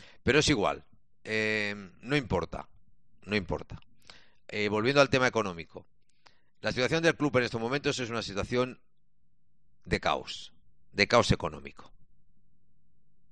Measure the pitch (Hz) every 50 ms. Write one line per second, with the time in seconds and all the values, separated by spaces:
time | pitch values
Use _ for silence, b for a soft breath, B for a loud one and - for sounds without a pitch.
0 | B B B B - - 123 151 147 - 151 110 92 76 71 71 - - - -
1 | - - - - - 110 110 110 107 107 107 107 104 101 101 104 98 90 - -
2 | - 117 139 147 131 104 98 87 80 - - 71 73 - - - - - - -
3 | - - - - - 92 104 104 92 - 82 76 78 - - - - - - B
4 | B B B B B B B B - - - 104 104 104 101 107 107 127 139 143
5 | 139 135 - 131 127 123 107 113 104 98 87 85 80 - - 90 - - - -
6 | - - - b b b b b b b b - - 110 104 120 127 123 147 165
7 | 165 165 135 - 143 147 104 127 123 110 - 117 113 117 131 147 - 143 135 -
8 | 127 110 117 113 98 - 98 98 92 - 120 123 123 127 120 - - - - -
9 | - - - - - - - - - - - - - - - - - - 104 98
10 | - - 73 65 - - - - - - - - - - - - - - - -
11 | 104 - - 120 107 - 107 - - 80 76 73 69 71 - - - - - -
12 | - - - - - - - - - - - - - - - - - - - -
13 | - - - - - -